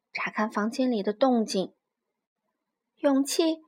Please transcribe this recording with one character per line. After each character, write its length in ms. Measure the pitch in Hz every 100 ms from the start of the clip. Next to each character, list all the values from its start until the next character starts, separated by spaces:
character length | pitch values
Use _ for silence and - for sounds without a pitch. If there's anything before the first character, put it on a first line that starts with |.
| _
查 180 | - -
看 200 | - 220
房 200 | 220 214
间 200 | 233 254
里 120 | 226
的 120 | 202
动 320 | 208 269 240 214
静。 280 | 196 175 _ _ _ _ _ _ _ _ _ _ _ _ -
勇 280 | 285 269
气 380 | 277 - 330 320